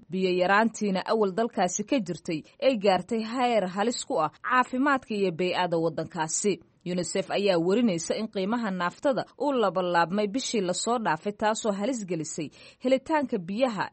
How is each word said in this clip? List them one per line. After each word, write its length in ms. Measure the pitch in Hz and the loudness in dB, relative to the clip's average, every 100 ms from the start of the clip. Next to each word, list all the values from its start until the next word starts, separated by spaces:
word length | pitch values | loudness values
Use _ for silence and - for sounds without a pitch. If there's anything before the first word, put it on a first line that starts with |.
| - | -6
Biyo 220 | 185 185 | -2 2
yaraantiina 720 | 180 180 202 226 - 208 185 | 2 4 4 4 0 -2 0
awal 300 | - 226 202 | 0 2 2
dalkaasi 480 | 180 233 - 180 - | 0 -2 0 0 0
ka 140 | 208 277 | -2 0
jirtay 420 | 175 170 - 156 - - | 0 -8 -6 -6 -8 0
ay 120 | 262 240 | 0 4
gaartay 420 | 196 185 175 226 220 | 2 2 0 -4 -4
heer 380 | 247 247 226 185 | -2 2 2 0
halis 320 | 190 220 247 - | -2 -2 -2 -4
ku 160 | 202 | -2
ah 80 | 151 - | -2 -2
caafimaadka 760 | - 254 247 254 285 269 - | 0 2 2 0 2 0 0
iyo 160 | 208 190 | 0 0
bey'ada 440 | 165 180 - 175 165 | 0 -2 0 0 0
waddankaasi. 760 | 165 151 160 175 156 - 208 175 - _ | 0 -2 -6 -4 -4 -2 0 -2 -6 _
unicef 420 | 175 180 170 196 190 | -6 -4 -2 -2 -2
ayaa 280 | 165 202 175 | 0 2 4
warinaysa 560 | 170 208 240 170 - | 4 4 2 0 -2
in 140 | 214 214 | -4 -4
qiimaha 400 | 202 185 240 226 | -4 -2 -2 -2
naaftada 520 | 185 175 - 294 214 - - | -2 -4 -2 -2 0 -4 -4
uu 80 | 294 | -2
labalaabmay 720 | 262 202 170 175 175 170 202 208 | 2 2 2 0 2 2 0 -2
bishii 320 | 233 - 226 | -2 -2 -2
la 100 | 180 | -2
soo 260 | 180 - 240 | -2 -2 -2
dhaafay, 340 | 214 160 208 | 0 -2 -4
taasoo 400 | 208 214 220 226 | -2 -2 0 -2
halis 260 | 196 208 247 185 | -2 -2 -4 -4
gelisay 400 | 170 151 - 147 - - - | -6 -6 -8 -10 -12 -20 -6
helitaanka 600 | 254 262 262 311 262 226 | 0 0 2 -2 0 -4
biyaha 460 | 165 202 262 196 147 | -4 0 0 0 -6